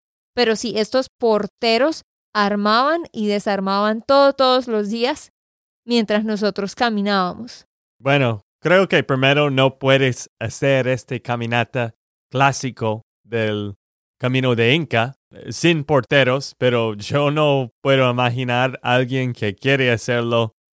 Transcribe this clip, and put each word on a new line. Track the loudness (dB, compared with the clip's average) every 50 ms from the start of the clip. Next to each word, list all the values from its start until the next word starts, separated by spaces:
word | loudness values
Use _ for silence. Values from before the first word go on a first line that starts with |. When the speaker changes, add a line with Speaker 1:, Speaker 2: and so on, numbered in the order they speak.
| _ _ _ _ _ _ -2
Speaker 1:
Pero | -2 0 0 0
sí, | -2 -2 -6 -2 -4
estos | -4 -2 -2 -2 -2 -2
porteros | _ -2 0 2 2 2 0 -4 _ -4 0 0 2 2 2 0 0 -4 -10 _ _ _ _ _ -2
armaban | 0 0 0 0 0 0 2 2 2 2 2 0 -2 -4 -6
y | -6 -4 -2 -2
desarmaban | -2 -2 -2 -2 -2 -2 -2 -2 0 0 0 0 -2 -2
todo | 0 2 4 4 4 4
todos | 4 2 2 2 2 2 0 -2
los | -2 -2 -2 -2
días | -4 -2 -2 -2 -4 -4 -8 -20 _ _ _ _ _ _ _ _ _ _ _
mientras | -2 0 0 2 2 0 0 0
nosotros | -2 -2 0 -2 -2 -2 -2 -6 -6 -2
caminábamos. | -2 -2 0 0 -2 -2 0 0 0 0 -2 -4 -10 -14 -16 -18 -20 -20 _ _ _ _ _ _ _
Speaker 2:
Bueno, | -2 0 2 2 2 0 -2 -4 _ _ _ _
creo | 0 2 4 4 4 4
que | 2 0 0
primero | 0 0 2 2 2 4 4 2 2
no | 2 2 2 2 2 0
puedes | 2 2 4 4 4 2 -2 -4 -10 -16 _ -8
hacer | -8 -8 -6 -2 0 2 2 2 2 0
este | -2 -4 -4 -8 -10 -10
caminata | -6 -6 -6 -4 -4 -2 -2 -2 -2 -2 -4 -6 -6 -6 -8 _ _ _ _ _ _ _
clásico | 0 2 2 2 2 0 -6 -8 -8 -4 -4 -4 -4 -4 -8 _ _ _ _
del | -8 -4 -2 -2 -2 -2 -4 -6 -8 -10 _ _ _ _ _ _ _ _ -6
camino | -4 -2 0 0 2 2 2
de | 2 2 2 0
Inca, | -2 -4 -4 -2 -2 -2 -2 -6 _ _ _
eh, | -20 -20 -14 -14
sin | -8 -2 0 0 0 0 0
porteros, | 0 0 0 0 0 2 2 2 2 0 -2 -4 -8 -8 -2
pero | -2 0 0 0 -2 -2 -4
yo | -8 -8 -4 -2 -2 0 0
no | 0 0 0 2 2 0 -2 -4 _ _
puedo | 0 2 2 4 4 2
imaginar | 2 0 0 0 -2 -2 -4 -2 0 0 0 -2 -4 -4
a | -4 0 0
alguien | 0 0 0 -2 -4 -2 -4 -4
que | -4 -4 -6 -6
quiere | -4 -2 0 0 2 2 2
hacerlo | 0 0 -2 -2 -2 -2 0 0 0 0 0 -2 _ _ _ _